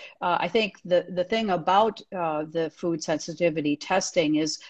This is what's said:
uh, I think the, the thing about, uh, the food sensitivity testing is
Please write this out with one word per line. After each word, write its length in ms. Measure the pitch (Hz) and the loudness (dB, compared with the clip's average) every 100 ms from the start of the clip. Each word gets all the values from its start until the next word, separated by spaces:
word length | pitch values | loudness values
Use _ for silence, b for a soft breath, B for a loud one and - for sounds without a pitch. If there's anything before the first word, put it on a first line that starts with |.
| B B | B B
uh, 160 | 180 170 | -2 0
I 80 | 175 | 0
think 280 | 226 208 - 175 | 0 0 -4 0
the, 220 | 175 - | 0 2
the 140 | 180 | -4
thing 260 | 180 226 214 | -2 0 0
about, 500 | 175 156 196 220 214 - 185 | 0 4 4 4 0 -10 -4
uh, 280 | 165 151 | -2 -2
the 260 | 156 165 156 | -4 -4 -4
food 340 | - 175 165 | -4 -4 -2
sensitivity 720 | - 151 - 156 170 156 147 147 | -2 -4 -4 0 0 2 0 -2
testing 600 | - 185 - 180 151 151 | 0 0 0 0 2 2
is 240 | 156 - | 0 -4